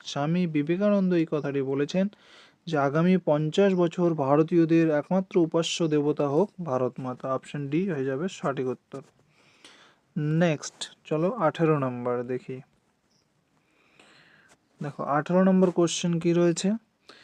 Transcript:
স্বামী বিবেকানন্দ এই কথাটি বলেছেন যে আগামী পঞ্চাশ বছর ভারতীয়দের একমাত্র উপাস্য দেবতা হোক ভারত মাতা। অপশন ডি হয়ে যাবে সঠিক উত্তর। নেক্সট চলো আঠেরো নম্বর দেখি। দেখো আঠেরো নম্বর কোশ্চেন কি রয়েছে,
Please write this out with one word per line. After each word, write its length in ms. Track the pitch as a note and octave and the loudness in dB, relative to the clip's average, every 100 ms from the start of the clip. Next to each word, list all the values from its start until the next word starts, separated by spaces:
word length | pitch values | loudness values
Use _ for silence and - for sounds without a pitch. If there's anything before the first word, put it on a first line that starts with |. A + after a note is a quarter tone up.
স্বামী 440 | - C#3+ D3 F3 F3 | -10 -4 -2 0 0
বিবেকানন্দ 680 | D3+ D3 F3 G#3 G3+ F#3 | -2 -2 0 2 2 2
এই 140 | F3 D#3+ | 0 0
কথাটি 300 | D3+ C#3+ C#3 | -2 -2 -2
বলেছেন 460 | C3+ C#3 C#3+ F#3 G3+ - _ - - _ - | -2 -2 -2 -2 -2 -4 _ -20 -20 _ -4
যে 120 | D3+ | 0
আগামী 400 | C#3 D3+ F3 F#3 | 0 2 4 2
পঞ্চাশ 560 | E3+ D3 D#3 F3 G3 | 2 0 0 2 2
বছর 400 | F3+ F3 F#3 F3 | 4 0 2 0
ভারতীয়দের 760 | D#3 C3+ D3 D#3+ F3 E3 E3 D#3+ | 0 2 4 4 2 4 4 2
একমাত্র 440 | D3 - F#3 F#3+ F#3+ | 0 0 -2 0 0
উপাস্য 480 | D#3+ E3 E3 - E3+ | 2 0 -2 -2 0
দেবতা 400 | D3+ D3 D3+ C#3+ | 2 0 0 0
হোক 200 | D3 G#3 - | 0 -2 -4
ভারত 300 | D#3+ B2+ B2+ - | -4 -2 -2 -4
মাতা। 360 | C3 B2 C3 C3 | -10 -8 -6 -6
অপশন 320 | - D3 C#3 | -6 -10 -4
ডি 220 | D3+ G3 | -2 -2
হয়ে 160 | D3 C3+ | -4 -4
যাবে 200 | C3+ F#3+ | -4 -6
সঠিক 380 | - D3+ C3+ B2+ | -6 -6 -4 -4
উত্তর। 340 | A#2+ _ C#3 - _ _ _ _ _ - - _ _ _ - | -6 _ -18 -18 _ _ _ _ _ -20 -20 _ _ _ -6
নেক্সট 600 | D3+ D#3 F3 D3 - - - _ - | -2 2 2 0 -8 -14 -16 _ -6
চলো 260 | D3+ F3+ | -2 -2
আঠেরো 440 | B3+ D#3 - D#3+ D3+ | 0 -2 2 2 2
নম্বর 440 | C3 B2 B2 B2 | -2 -4 -4 -4
দেখি। 340 | B2 B2+ - C3 - _ _ _ _ _ _ _ _ _ _ _ _ _ _ _ _ _ _ _ _ - | -4 -8 -10 -14 -16 _ _ _ _ _ _ _ _ _ _ _ _ _ _ _ _ _ _ _ _ -12
দেখো 200 | D3 - | -10 -8
আঠেরো 400 | D3 D3 D3 F3+ | -2 -2 2 4
নম্বর 280 | F#3+ F#3+ F#3 | 4 4 4
কোশ্চেন 480 | E3+ E3+ - F3 E3+ | 2 0 0 -2 -2
কি 120 | E3+ | 0
রয়েছে, 360 | E3+ F3 E3 F#3+ A3 _ _ _ - | 2 2 2 -2 -4 _ _ _ -20